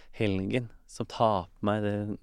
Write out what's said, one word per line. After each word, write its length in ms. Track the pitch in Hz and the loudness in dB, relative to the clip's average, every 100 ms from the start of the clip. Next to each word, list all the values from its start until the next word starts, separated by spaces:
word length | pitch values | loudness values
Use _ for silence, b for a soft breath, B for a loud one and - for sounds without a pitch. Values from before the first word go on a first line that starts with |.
| b | b
helgen 580 | - 110 95 95 117 117 - - | -2 0 0 0 -2 -4 -12 -16
som 180 | - 117 | -10 -6
tar 400 | - 117 101 87 | 2 2 2 -2
på 160 | - | -4
meg 200 | 101 107 | 0 2
det, 100 | 104 104 104 104 | 2 0 -2 -6